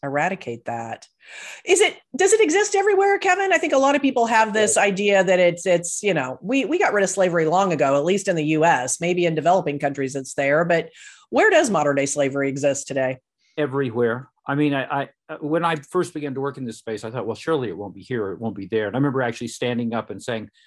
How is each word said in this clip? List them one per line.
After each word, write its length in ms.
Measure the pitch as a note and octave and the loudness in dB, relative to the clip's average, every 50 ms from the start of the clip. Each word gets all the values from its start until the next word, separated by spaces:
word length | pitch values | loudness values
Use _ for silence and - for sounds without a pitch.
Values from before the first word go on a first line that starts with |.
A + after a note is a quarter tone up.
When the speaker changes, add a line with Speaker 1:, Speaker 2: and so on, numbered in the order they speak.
| - | -8
Speaker 1:
eradicate 640 | C#3 C3+ C#3+ D3+ F3+ G3 F#3+ - - A#2 A#2 - | -4 -2 -2 -2 -2 -4 -6 -8 -10 -10 -10 -8
that. 420 | - A#2 A#2 A#2 A2+ A2+ - - - _ _ _ - - - - - - - - | -10 -8 -8 -8 -10 -12 -14 -16 -20 _ _ _ -20 -20 -18 -18 -18 -18 -8 0
Is 160 | - F4+ F4 G#4 | 2 4 4 4
it, 160 | E4+ - - _ _ - | 2 0 -4 _ _ -2
does 160 | C4 F4+ G#4 A#4+ | 2 2 4 6
it 80 | A4 | 4
exist 340 | A4 D4+ D#4 G4 G#4 G#4 - | 4 4 4 2 2 2 2
everywhere, 440 | G4 G4 G#4 G4+ F#4 G4 G4+ G4+ G4 | 0 2 2 4 4 4 4 2 2
Kevin? 340 | - F#4+ F4+ F#4+ G4 F#4+ F4+ | 2 2 2 2 2 2 0
I 60 | D#4+ | 0
think 160 | E4 D#4 C#4+ | 0 2 2
a 40 | C4 | 2
lot 160 | C4+ C4+ C#4+ | 4 4 2
of 60 | D4 | 2
people 260 | C#4 C4+ B3+ B3 A#3 | 2 0 2 2 2
have 280 | A3+ A#3+ A3 A3 G#3+ G3+ | 2 4 4 4 4 2
this 220 | G#3+ G#3+ G#3 G#3+ | 2 2 2 2
Speaker 2:
Yeah. 60 | A3+ G3+ | 2 2
Speaker 1:
idea 400 | G3+ G3 F#3 G#3 G3+ G3+ F#3+ F#3+ | 2 2 0 2 2 4 4 4
that 140 | F3+ F#3 F3+ | 4 4 4
it's, 280 | F3+ F3 E3+ E3+ - | 4 4 2 0 0
it's, 360 | F#3+ F3 F3 F3 - - - - | 0 0 0 0 -2 -8 -4 -2
you 120 | G3+ F3+ | 0 0
know, 240 | D3+ C3 B2+ C3 - | 0 -2 -4 -6 -8
we, 240 | - F#3 C4 C4+ B3+ | -6 -2 -2 0 0
we 140 | G3 D4+ F4+ | 0 0 0
got 160 | G4+ D4+ G3 | 0 2 2
rid 100 | G#3 G3 | 2 0
of 60 | F#3 | 0
slavery 340 | - G3+ F#3+ F#3 E3 F3 D#3+ | 2 2 0 2 2 2 2
long 280 | D#3 D#3+ F#3 G3 F#3+ E3+ | 2 2 2 2 2 2
ago, 240 | C3+ D3 C3+ C#3 | 0 2 2 2
at 80 | C#3+ C#3+ | 2 2
least 220 | E3+ G3 G3 - - | 2 0 0 0 -2
in 60 | F3+ | -2
the 120 | E3 D3+ | 0 0
U 180 | D3+ D#3 D#3 D#3 | 0 2 2 4
S. 340 | E3+ D#3 C3 B2 C3 - - | 4 4 2 0 -4 -6 -4
Maybe 280 | E3+ F3 F3+ F3 F3 | -2 -2 0 0 0
in 80 | E3+ D#3+ | 0 0
developing 440 | D3+ C#3 E3+ F3+ F#3+ E3 D3 C#3+ C#3+ | 0 2 2 2 2 2 -2 -4 -2
countries 380 | D3 C#3 C#3 C#3+ C#3 C3 C3 | -4 -4 -2 -2 -4 -4 -4
it's 180 | C#3+ C3+ - - | -8 -10 -8 -4
there, 300 | - C#3+ C#3 C#3+ D#3 F3 | -2 0 2 2 2 2
but 240 | E3+ E3+ E3 D#3+ - - - - - - - _ - | 2 0 0 0 -4 -10 -20 -20 -20 -20 -20 _ -4
where 220 | - B3+ F#4+ A4 | 2 2 4 6
does 180 | G4 D#4 E4+ B3 | 6 4 4 2
modern 280 | G3 D#3+ D3 C#3+ C#3+ | 2 0 2 2 2
day 100 | C#3 C#3 | 2 0
slavery 420 | C#3 - D3 C#3+ C3+ C3 C#3 C#3 C#3 | 0 0 0 0 0 0 -2 -2 -2
exist 400 | C3 C#3 C3+ C#3+ C#3 C3+ - - | -2 0 0 0 0 -2 -4 -6
today? 300 | C3+ C3+ C3 C3 C3 B2+ _ _ _ _ _ _ _ - | -4 -2 -2 -2 -4 -6 _ _ _ _ _ _ _ -4
Speaker 2:
Everywhere. 720 | D3+ C3+ C3 C#3 C#3 B2+ A2 A#2+ A#2+ A#2 A2+ B2+ C3+ - _ _ _ | -4 -2 -2 -2 -4 -2 -2 0 0 0 0 -2 -8 -14 _ _ _
I 80 | - C#3 | -4 0
mean, 180 | C#3+ D3 D3 C#3+ | 0 2 2 0
I, 300 | C3+ C3 - D3+ C#3 C#3 | 0 -2 -2 -4 -4 -4
I, 60 | - _ _ _ - | -6 _ _ _ -16
uh, 80 | D#3 - | -12 -8
when 220 | D#3 D3 D#3 E3+ E3+ | -4 -2 -2 0 0
I 140 | E3+ E3 | 0 -2
first 380 | D3+ C3+ - - F#3 F3 F3 - | -4 -6 -4 -2 -2 -2 -2 -4
began 180 | D#3 D3 C#3+ C3 | -8 -8 -8 -6
to 80 | C3+ | -6
work 160 | C3+ C#3 C3+ | -6 -6 -6
in 80 | C#3+ C3 | -8 -10
this 140 | A#2 A2 - | -12 -12 -12
space, 260 | - - A2 G#2 - | -10 -10 -8 -8 -8
I 60 | A2 | -8
thought, 160 | A2 C3 G2+ | -8 -8 -6
"Well, 80 | A2 G#2+ | -6 -8
surely 320 | - - D#3+ E3 D3 B2+ G#2+ | -6 -4 -2 -2 -2 -2 -4
it 80 | E2+ | -6
won't 180 | E2+ G#2 G2+ F2+ | -8 -10 -12 -14
be 60 | G2 | -16
here, 240 | F2+ - B2+ A#2 G#2 | -10 -6 -6 -4 -4
or 80 | G2 F#2 | -4 -6
it 80 | F2 | -6
won't 160 | A2+ A2+ F#2+ | -8 -8 -8
be 80 | G2 G2 | -8 -8
there." 220 | F2 A2+ A2 G#2+ | -4 -2 -2 -2
And 100 | G2+ G2 | -2 -2
I 20 | B2+ | 0
remember 220 | C#3 C#3+ B2 C3 | 0 0 0 -2
actually 280 | B2+ A#2 A#2 - B2 G#2 | -2 -4 -4 -6 -10 -10
standing 440 | - - C3 B2 B2 A#2 A#2+ A#2 A2+ | -8 -6 -4 -4 -2 -2 -4 -4 -4
up 160 | A2+ G#2+ - | -6 -6 -8
and 140 | G#2 F#2+ - | -10 -12 -8
saying, 260 | - A#2+ A2 G#2+ - _ _ _ | -8 -8 -8 -8 -12 _ _ _